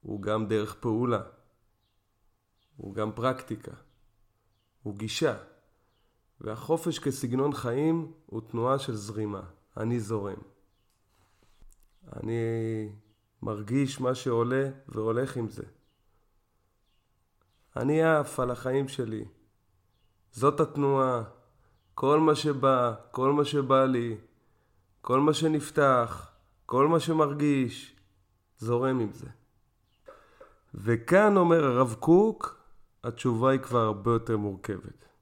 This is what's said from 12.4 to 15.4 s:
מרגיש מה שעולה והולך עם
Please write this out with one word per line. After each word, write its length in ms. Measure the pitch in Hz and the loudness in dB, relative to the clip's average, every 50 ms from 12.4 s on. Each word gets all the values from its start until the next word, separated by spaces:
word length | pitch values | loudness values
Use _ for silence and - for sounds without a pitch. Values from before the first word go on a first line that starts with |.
| 113 113 113 113 113 110 113 110 107 104 101 104 _ _ _ _ _ _ _ _ | -2 -2 -2 -2 -2 -4 -4 -6 -6 -8 -12 -16 _ _ _ _ _ _ _ _
מרגיש 580 | - 117 107 104 107 101 120 139 143 131 139 - | -8 -8 -8 -8 -6 -2 0 0 0 0 -2 -4
מה 140 | 131 123 127 | -2 -2 -2
שעולה 560 | 131 - 131 120 113 117 120 131 131 135 135 135 - - - | -2 -2 0 0 0 0 2 0 0 -2 -2 -6 -12 -16 -10
והולך 480 | - 110 107 113 110 120 135 131 - | -6 -4 -2 0 0 0 -2 -2 -4
עם 120 | 127 | -6